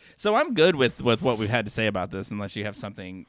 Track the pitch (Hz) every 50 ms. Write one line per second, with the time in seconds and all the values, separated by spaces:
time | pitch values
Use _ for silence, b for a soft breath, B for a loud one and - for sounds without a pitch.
0 | b b b b - 208 214 240 302 339 240 165 156 185 180 139 131 117 - -
1 | - 120 113 107 - 131 120 107 110 104 117 120 104 104 - - 110 107 101 92
2 | 90 87 90 95 101 - 107 104 101 98 - 107 101 107 101 - - 101 101 -
3 | 95 90 92 95 -